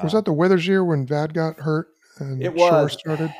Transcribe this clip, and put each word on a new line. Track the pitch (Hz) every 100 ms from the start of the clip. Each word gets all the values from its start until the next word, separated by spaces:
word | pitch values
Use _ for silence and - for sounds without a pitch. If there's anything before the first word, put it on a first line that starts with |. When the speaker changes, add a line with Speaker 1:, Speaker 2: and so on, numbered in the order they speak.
Speaker 1:
Was | 151
Speaker 2:
uh, | 214
Speaker 1:
that | 208
the |
Withers | 151 180 190 170
year | 190
when | 180 151 131
Vad | 147 156
got | 160 160 156
hurt | 147 156 165 _ _ -
and | 139 131
Speaker 2:
It | 175 165
Speaker 1:
Shore | 175 160
Speaker 2:
was. | 147
Speaker 1:
started? | - 160 156 160